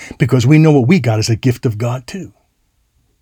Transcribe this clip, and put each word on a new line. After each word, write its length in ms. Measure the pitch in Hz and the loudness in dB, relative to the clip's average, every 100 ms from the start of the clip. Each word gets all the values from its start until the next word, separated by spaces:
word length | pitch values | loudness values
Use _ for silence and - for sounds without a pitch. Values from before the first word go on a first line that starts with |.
| - - | -20 -4
because 280 | 123 131 120 | 0 2 4
we 120 | 156 | 4
know 140 | 160 | 4
what 160 | 147 120 | 4 2
we 120 | 185 | 0
got 200 | 123 107 | 0 -2
is 100 | 104 | -2
a 60 | 110 | -2
gift 300 | 131 120 127 | -2 -2 -4
of 120 | 104 | -6
God 300 | 120 131 - | -8 -8 -12
too. 260 | 196 123 _ _ _ _ _ _ _ _ _ | -16 -16 _ _ _ _ _ _ _ _ _